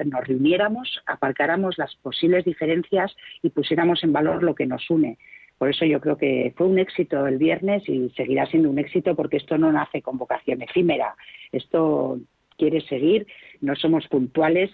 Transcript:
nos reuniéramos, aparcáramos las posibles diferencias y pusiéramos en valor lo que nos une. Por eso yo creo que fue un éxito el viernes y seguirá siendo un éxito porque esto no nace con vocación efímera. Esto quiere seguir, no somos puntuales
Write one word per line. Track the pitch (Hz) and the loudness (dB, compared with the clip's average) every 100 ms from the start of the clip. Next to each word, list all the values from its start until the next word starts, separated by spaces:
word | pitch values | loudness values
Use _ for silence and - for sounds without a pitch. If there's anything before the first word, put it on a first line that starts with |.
| 147 | -4
nos | 127 131 | -4 -2
reuniéramos, | 131 143 180 208 226 254 - - | 0 2 2 0 -2 -6 -10 -8
aparcáramos | - 135 135 147 170 190 170 | -4 -4 0 0 0 -2 -4
las | 143 - | -8 -8
posibles | 135 123 170 180 180 | -10 -2 2 2 0
diferencias | 160 156 165 - 196 196 - - - | -2 -2 -2 0 -2 -2 -8 -20 -6
y | 165 | -4
pusiéramos | - 143 156 170 170 165 | -2 -2 0 2 2 2
en | |
valor | 147 151 - | 2 0 0
lo | 170 147 | 0 0
que | 131 | -4
nos | 123 - | -4 -2
une. | 165 135 113 - - - _ | 0 0 -4 -18 -20 -20 _
Por | 135 | -2
eso | 139 | 0
yo | 160 143 | 0 0
creo | 151 147 | 0 0
que | 139 131 123 - | 0 0 -2 0
fue | 185 | 2
un | 190 | 2
éxito | 185 - 156 143 139 | 0 -2 -2 0 0
el | 131 | 2
viernes | 156 170 190 202 202 | 2 0 0 -2 -2
y | 135 123 - | -4 -4 -4
seguirá | 123 135 135 | -2 -2 2
siendo | 165 156 | 2 2
un | 139 | 2
éxito | 139 185 180 156 | -2 0 0 -2
porque | 147 143 | -2 -4
esto | - 160 | -2 2
no | 160 | 2
nace | 151 147 143 | 2 -2 -6
con | - 127 | -6 -8
vocación | 135 131 - 127 | -6 -4 -4 -6
efímera. | 117 180 175 139 110 - - - - | -4 0 2 2 -2 -6 -20 -20 -10
Esto | 131 - 165 156 147 131 131 - _ _ - | -10 -2 0 2 2 0 -4 -10 _ _ -2
quiere | 151 160 - | 0 0 -2
seguir, | 131 151 214 202 - - - | 0 2 2 0 -14 -20 -6
no | 139 139 | -4 -2
somos | 160 160 - | 2 2 2
puntuales | 143 123 - 160 175 196 | -2 0 2 2 2 0